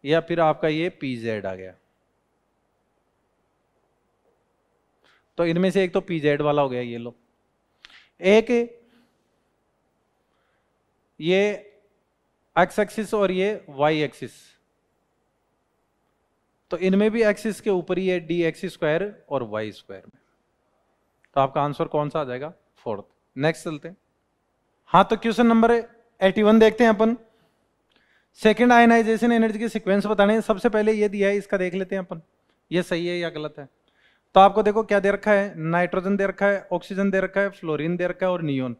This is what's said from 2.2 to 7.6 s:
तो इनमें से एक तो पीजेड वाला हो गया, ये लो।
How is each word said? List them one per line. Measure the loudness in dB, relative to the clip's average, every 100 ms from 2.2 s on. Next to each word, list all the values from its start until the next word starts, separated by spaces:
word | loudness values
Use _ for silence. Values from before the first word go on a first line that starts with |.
| _ _ _ _ _ _ _ _ _ _ _ _ _ _ _ _ _ _ _ _ _ _ _ _ _ _ _ _ _ _ _ -4
तो | -2
इनमें | 2 0
से | 2
एक | 0
तो | -2
पीजेड | -4 -2 0 0
वाला | 0 0
हो | 0
गया, | -2
ये | -8 -10
लो। | -12 -16 _ _ _ _